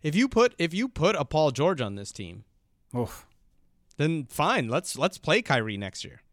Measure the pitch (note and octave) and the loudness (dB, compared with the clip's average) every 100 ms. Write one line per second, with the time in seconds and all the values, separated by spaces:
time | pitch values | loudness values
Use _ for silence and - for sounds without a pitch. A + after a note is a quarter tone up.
0 | D3+ E3+ C4+ A3+ A#3+ - E3+ F3+ B3+ - | 2 2 2 4 2 2 -2 -2 -4 2
1 | E3+ F#3+ C#3 D#3 D3+ C3 E3 E3 A2 G2+ | 2 2 0 2 2 2 0 0 -4 -6
2 | G2+ - F2+ F#2+ - _ _ _ _ B2 | -12 -12 -12 -14 -20 _ _ _ _ -4
3 | A2+ - - _ _ _ _ _ _ - | -4 -6 -20 _ _ _ _ _ _ -4
4 | D#3 E3 B2+ - D#3 A#3+ A2+ C3+ - B2+ | -2 -2 -6 0 2 2 0 -2 -2 -2
5 | E3+ - - G3+ A3+ C3 A2 G2+ G2 - | -2 -2 0 0 4 0 0 -6 -8 -10
6 | - - _ | -14 -16 _